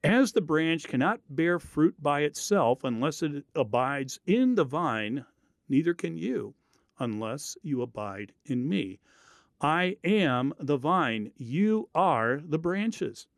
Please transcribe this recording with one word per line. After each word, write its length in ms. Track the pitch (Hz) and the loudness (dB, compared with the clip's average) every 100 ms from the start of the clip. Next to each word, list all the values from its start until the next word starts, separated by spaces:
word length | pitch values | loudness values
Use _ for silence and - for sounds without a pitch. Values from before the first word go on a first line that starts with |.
As 300 | 151 233 262 | 4 4 4
the 100 | 226 | 2
branch 440 | 160 156 165 165 - | 2 2 2 -2 -2
cannot 360 | 131 160 226 _ | 0 2 0 _
bear 280 | 139 165 175 | 0 0 0
fruit 360 | - - 165 175 | -2 2 2 4
by 220 | 143 143 | 0 2
itself 600 | 147 - - 202 117 127 | 0 -4 0 2 4 2
unless 380 | 135 113 143 - | 0 -2 -2 -2
it 200 | 160 143 - | -4 -6 -6
abides 680 | 160 120 123 127 143 135 - - | -2 0 0 0 -2 -6 -8 2
in 280 | 220 254 | 4 4
the 100 | 226 | 2
vine, 600 | 139 147 165 110 107 135 - _ _ _ - | 0 0 0 -2 -2 -6 -8 _ _ _ 0
neither 280 | 135 165 | 2 2
can 200 | 170 170 | -2 -6
you 400 | 165 185 240 104 - _ _ _ _ | -6 -4 -4 -6 -14 _ _ _ _
unless 580 | 120 107 110 139 - - | -6 -4 -6 -8 -12 -12
you 180 | 156 131 | -6 -4
abide 540 | 120 110 104 98 104 _ | -4 -8 -10 -10 -14 _
in 240 | - 123 135 | -6 -4 0
me. 320 | 190 98 98 _ _ _ - _ _ | -2 -4 -10 _ _ _ -20 _ _
I 340 | 143 165 180 190 | 0 2 0 -2
am 480 | 170 208 170 123 135 - | 0 2 2 2 -2 -4
the 180 | 143 143 | -2 -2
vine, 560 | 143 180 139 113 107 _ | 2 0 0 -2 -6 _
you 500 | 117 147 214 220 - | -6 0 2 2 -2
are 480 | 156 185 127 113 139 | 0 2 2 2 0
the 140 | 160 160 | -2 -2
branches. 680 | 165 190 220 - 147 104 - | -2 -2 -2 -4 -8 -8 -20